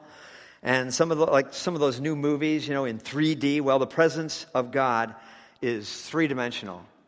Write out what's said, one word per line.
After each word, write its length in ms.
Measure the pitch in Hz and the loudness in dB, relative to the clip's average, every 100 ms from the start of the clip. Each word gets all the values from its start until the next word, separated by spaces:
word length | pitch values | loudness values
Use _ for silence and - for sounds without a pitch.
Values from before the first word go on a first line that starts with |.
| - - - - - - | -14 -20 -20 -20 -20 -8
And 300 | 127 131 127 | 0 0 2
some 180 | 127 165 | 2 2
of 60 | 156 | 2
the, 80 | 160 | 4
like, 280 | 139 135 | 4 2
some 200 | - 185 | -2 -4
of 80 | 165 | 0
those 180 | 143 120 | 2 0
new 160 | 147 151 | -2 -2
movies, 500 | 147 143 156 156 127 | 0 0 0 -2 -2
you 80 | |
know, 120 | 139 131 | -2 -2
in 120 | 110 | -6
three 380 | - 135 156 147 | -6 0 2 2
D, 240 | 143 147 | 2 2
well, 180 | 135 135 | 4 2
the 100 | 127 | 2
presence 580 | - 165 147 156 - - | 2 2 2 -6 -8 -4
of 180 | 131 123 | -4 -2
God 420 | 135 131 117 113 110 - - - _ | 0 2 2 -2 -6 -20 -20 -20 _
is 420 | 127 113 101 - | -4 -4 -6 -12
three-dimensional. 800 | - 156 156 131 120 117 101 90 87 _ | -6 0 0 0 -4 -4 -10 -12 -16 _